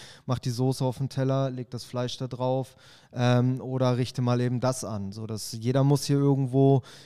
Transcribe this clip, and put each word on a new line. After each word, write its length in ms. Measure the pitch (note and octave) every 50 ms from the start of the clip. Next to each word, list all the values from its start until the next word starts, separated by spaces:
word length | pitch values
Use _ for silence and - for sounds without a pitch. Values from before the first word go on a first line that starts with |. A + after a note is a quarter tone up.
| - - - - _
mach 120 | - B2 A#2
die 120 | - C3
Soße 340 | A#2 A#2 B2+ C3 B2+ - C#3
auf 140 | C3 A#2 -
den 100 | C3+ B2+
Teller, 400 | - C3+ C3 C3+ C3+ C3+ C3+ C3+
leg 220 | B2+ B2+ B2 -
das 140 | - A2+ -
Fleisch 340 | - - B2 B2 A#2+ - -
da 100 | C3+ B2
drauf, 480 | B2+ A#2+ B2+ B2+ C3 C3 C3 - - _ - - - - _ _ -
ähm, 480 | B2+ B2 B2 B2 B2 B2 B2+ C3 C3 G2+
oder 340 | C3 C3 C3 C3 B2+ B2
richte 240 | A#2+ B2+ - - -
mal 220 | B2 A#2+ B2 B2 B2
eben 180 | B2 B2 A#2+
das 240 | A#2+ B2+ C3 - -
an.“ 280 | - - G#2 G2+ G2 G2
So, 140 | A2 A2
dass 260 | G#2+ A2 G#2 - - -
jeder 320 | A2+ A2 B2 B2+ C3+ C3+
muss 200 | C#3 C#3+ C#3 -
hier 140 | - C#3+ C#3+
irgendwo 640 | C#3 C#3+ C#3 C3+ C#3 B2 B2 C3+ C3+ C3+ C#3 C3 - - - - -